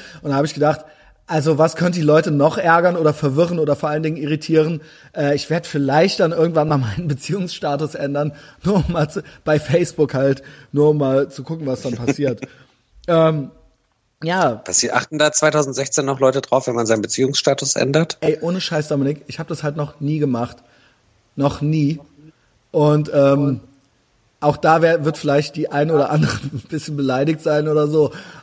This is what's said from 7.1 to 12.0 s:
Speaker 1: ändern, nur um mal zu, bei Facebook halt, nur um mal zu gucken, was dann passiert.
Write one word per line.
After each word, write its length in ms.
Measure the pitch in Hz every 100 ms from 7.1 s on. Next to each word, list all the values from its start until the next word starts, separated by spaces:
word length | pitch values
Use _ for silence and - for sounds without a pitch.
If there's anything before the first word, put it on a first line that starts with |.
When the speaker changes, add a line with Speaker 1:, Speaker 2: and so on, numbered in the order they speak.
| 135 - 196 180 - 160 143 151
Speaker 1:
ändern, 380 | - 143 143 151 147 - -
nur 120 | 180 202
um 160 | 147
mal 160 | 170 151
zu, 140 | 185 - -
bei 160 | - 151
Facebook 540 | 151 170 175 - 147
halt, 280 | 135 139 135 - - -
nur 180 | 143 151
um 80 | 151
mal 300 | 135 135 143
zu 140 | -
gucken, 240 | 131 165 143
was 160 | 123
dann 120 | 135
passiert. 460 | 117